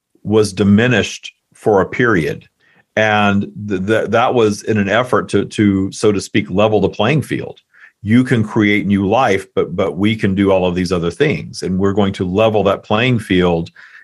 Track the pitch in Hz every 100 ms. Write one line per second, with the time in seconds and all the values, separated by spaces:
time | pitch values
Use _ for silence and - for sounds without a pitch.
0 | _ _ 101 107 101 92 101 101 123 110
1 | 92 - - _ _ _ 113 98 92 -
2 | 120 98 71 - - _ _ _ _ 107
3 | 110 104 101 101 - - 104 95 95 110
4 | 92 113 123 120 107 104 - 107 101 110
5 | 127 104 92 101 - - 104 98 95 -
6 | 110 98 - 107 92 92 107 104 90 -
7 | 110 151 - - - - _ _ - _
8 | 101 120 127 123 104 117 104 104 95 98
9 | 98 113 127 95 - - 143 90 92 76
10 | 107 110 104 95 98 95 90 87 87 90
11 | 85 - 151 82 85 - 87 92 98 101
12 | 98 95 90 95 110 104 95 95 - 107
13 | 127 117 - 92 87 85 85 - - -